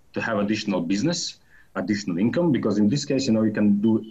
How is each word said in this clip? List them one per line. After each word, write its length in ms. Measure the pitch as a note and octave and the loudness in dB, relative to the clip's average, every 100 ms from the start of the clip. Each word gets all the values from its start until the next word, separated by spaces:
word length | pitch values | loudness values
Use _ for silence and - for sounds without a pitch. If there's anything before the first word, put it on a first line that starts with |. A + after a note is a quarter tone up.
| _ | _
to 60 | - | -8
have 180 | - G#2 | -4 -2
additional 420 | G#2 G#2+ G#2 F2+ | 0 -2 -2 -2
business, 580 | E2 D3 D3+ F3 - - _ - - F#2+ | 0 0 0 -2 -6 -12 _ -20 -12 -6
additional 420 | F2+ G#2 - F2 | -2 -2 -2 0
income, 320 | A2+ E3+ F3 | 0 2 2
because 260 | A#2 A2 G#2 | 2 0 2
in 100 | G#2 | 2
this 160 | C#3+ | 0
case, 220 | - - - | -2 -2 0
you 60 | |
know, 100 | A2 | 2
you 100 | A2 | 0
can 280 | G#2+ G#2 G2+ | 2 2 2
do 240 | A2 A2 - | 2 0 -2